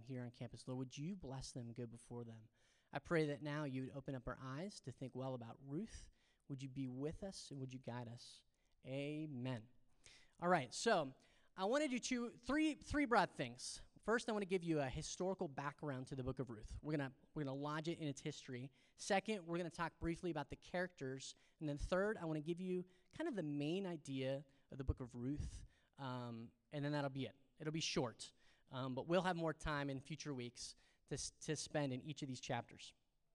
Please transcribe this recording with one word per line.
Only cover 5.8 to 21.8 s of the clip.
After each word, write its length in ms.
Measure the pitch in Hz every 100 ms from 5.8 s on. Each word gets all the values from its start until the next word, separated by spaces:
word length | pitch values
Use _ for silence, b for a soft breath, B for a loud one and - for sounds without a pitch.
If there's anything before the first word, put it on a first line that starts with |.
| 220 - - b b b _
Would 140 | 135
you 60 | 135
be 200 | 131 135
with 340 | 127 143 170
us 260 | 196 190 -
and 100 | 143
would 120 | 131
you 80 | 127
guide 240 | 127 120 120
us? 300 | 120 - - _ _ _ _ -
Amen. 760 | 135 143 151 156 131 127 120 107 - - - B B B B
All 80 | 175
right, 240 | 180 127
so 360 | - 226 196 139 - b b b -
I 80 |
wanna 240 | 190 277 302
do 100 | 247
two, 320 | - 247 240 165 -
three, 280 | 294 311
three 300 | 285 - 285
broad 260 | 277 226 170 -
things. 440 | 131 120 - - - -
First, 260 | - 233 -
I 20 |
wanna 140 | 214 190
give 180 | 190
you 160 | 170 156
a 60 | 135
historical 600 | 131 151 - 180 190 175
background 580 | 135 143 139 151 131 131
to 80 |
the 80 | 135
book 160 | 127 123
of 100 | 123
Ruth. 240 | 107 113 -
We're 120 | 143
gonna, 200 | 156 135 131 -
we're 100 | -
gonna 120 | 143 135
lodge 320 | 147 151 156
it 100 | 165
in 80 | 156
its 120 | 135
history. 500 | 156 139 - 123 131 b b -
Second, 440 | - 196 196 214 165
we're 120 | 170
gonna 100 | 175
talk 240 | - 165 -
briefly 300 | 165 165 180
about 180 | 156 143
the 80 | 135
characters. 800 | - 180 180 - 131 135 - - b b
And 80 | 156
then 80 |
third, 400 | 143